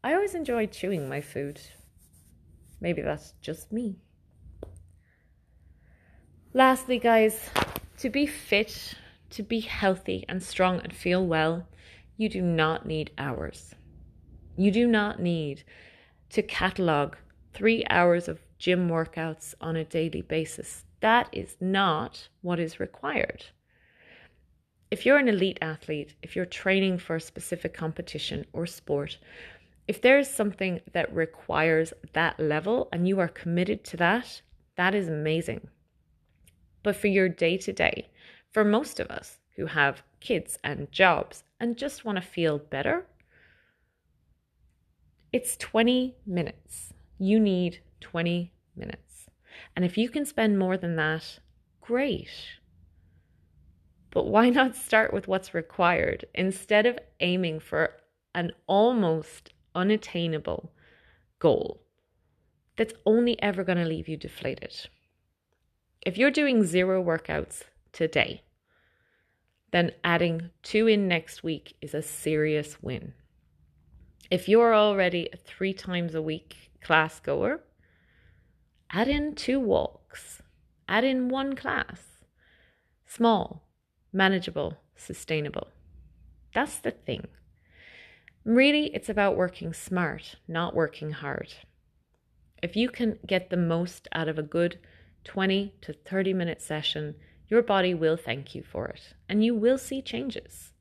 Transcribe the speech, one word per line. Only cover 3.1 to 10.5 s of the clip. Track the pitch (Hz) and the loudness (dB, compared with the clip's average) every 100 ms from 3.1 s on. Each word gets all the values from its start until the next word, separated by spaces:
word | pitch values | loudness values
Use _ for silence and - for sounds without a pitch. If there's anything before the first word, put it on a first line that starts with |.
| 151 - _ | -6 -10 _
just | - 160 - | -12 -12 -8
me. | 220 233 185 _ _ _ _ - - - - - _ _ _ _ _ _ _ _ _ _ _ _ - _ - _ | -6 -6 -8 _ _ _ _ -20 -18 -18 -18 -20 _ _ _ _ _ _ _ _ _ _ _ _ -20 _ -20 _
Lastly, | 254 262 262 - 247 | 6 6 6 0 2
guys, | 233 226 220 214 - - - - - - | 6 6 6 2 -4 -2 -2 -6 -14 -8
to | 254 | -4
be | 269 294 | 0 -2
fit, | - - 202 220 - - - - _ - | -4 0 0 0 -8 -14 -16 -20 _ -16
to | - | -12
be | 208 226 | -4 -4
healthy | 220 - 196 185 - 185 - | -4 0 0 0 -4 -6 -6
and | 185 | -8
strong | - | -8